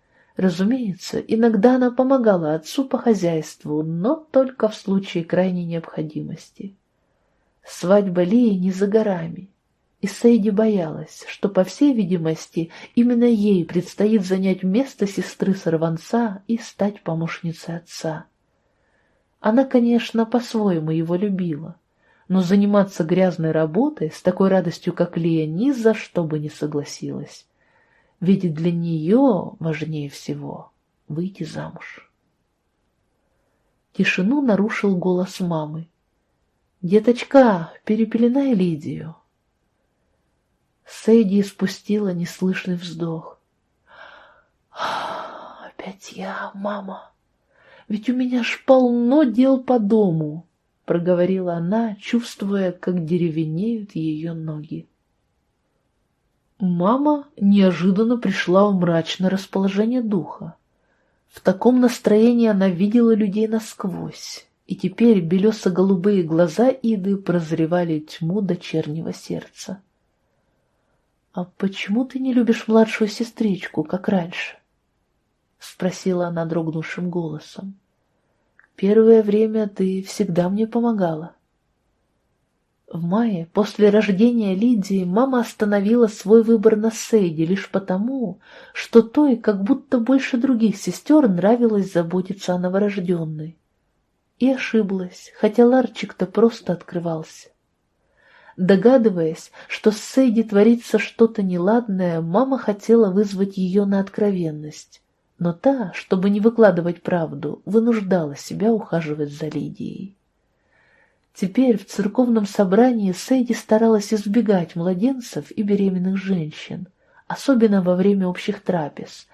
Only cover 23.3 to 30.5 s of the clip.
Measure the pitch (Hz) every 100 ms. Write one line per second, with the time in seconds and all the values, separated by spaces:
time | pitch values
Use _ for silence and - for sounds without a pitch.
23.3 | 165 160 156 160 170 294 - 156 - 180
24.3 | 180 196 190 165 - - 175 175 175 165
25.3 | 160 156 160 269 254 220 214 - 175 160
26.3 | 151 151 - 151 147 143 - 143 135 147
27.3 | - _ _ _ _ _ _ _ _ 180
28.3 | 196 180 151 170 170 170 160 156 233 277
29.3 | 185 - - 165 156 156 151 143 - -
30.3 | 147 143